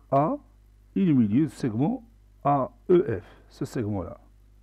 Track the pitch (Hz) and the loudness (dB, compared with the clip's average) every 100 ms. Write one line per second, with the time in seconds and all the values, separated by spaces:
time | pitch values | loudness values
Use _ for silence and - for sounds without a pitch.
0 | - 135 151 285 - _ - _ _ - | -2 0 0 -2 -10 _ -20 _ _ -2
1 | 190 139 107 113 156 - 139 107 156 254 | 2 4 4 2 0 -2 -6 -2 -2 -4
2 | - - _ _ 135 143 127 - - 180 | -10 -20 _ _ -2 0 -2 -8 2 2
3 | 147 104 - - - - 143 143 104 104 | 4 -4 -10 -20 -20 -12 -8 -6 -4 -4
4 | 82 - - _ _ _ | -8 -12 -20 _ _ _